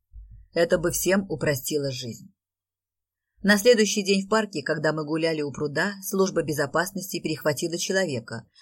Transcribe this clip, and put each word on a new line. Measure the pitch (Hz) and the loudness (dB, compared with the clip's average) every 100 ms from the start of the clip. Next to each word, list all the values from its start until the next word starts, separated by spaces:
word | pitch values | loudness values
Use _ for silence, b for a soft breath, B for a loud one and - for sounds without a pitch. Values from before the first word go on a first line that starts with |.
| _ - - - - | _ -20 -20 -20 -6
Это | 170 170 180 | 0 2 2
бы | 139 | 0
всем | - 175 196 196 | -2 0 0 0
упростило | 156 151 139 - 151 139 | -2 -2 -2 -2 -4 -4
жизнь. | 127 123 101 - _ _ _ _ _ _ _ _ _ _ _ | -6 -10 -12 -16 _ _ _ _ _ _ _ _ _ _ _
На | 196 208 | 2 6
следующий | 240 220 202 214 | 6 6 4 2
день | 190 196 196 | 2 2 2
в | |
парке, | 220 208 151 | 0 0 -4
когда | - 156 156 | -2 0 0
мы | 156 | 0
гуляли | 147 160 160 160 | -2 0 0 0
у | 143 | -4
пруда, | - 147 143 190 196 | -4 -4 -2 -2 -4
служба | - 190 185 160 | -2 0 2 0
безопасности | 151 147 139 160 175 185 - 175 | -2 0 0 0 -2 -4 -8 -6
перехватила | 151 151 156 143 170 175 | -6 -2 -2 -2 -2 -4
человека, | - 190 180 123 - 117 - b | -2 0 0 -4 -6 -12 -12 b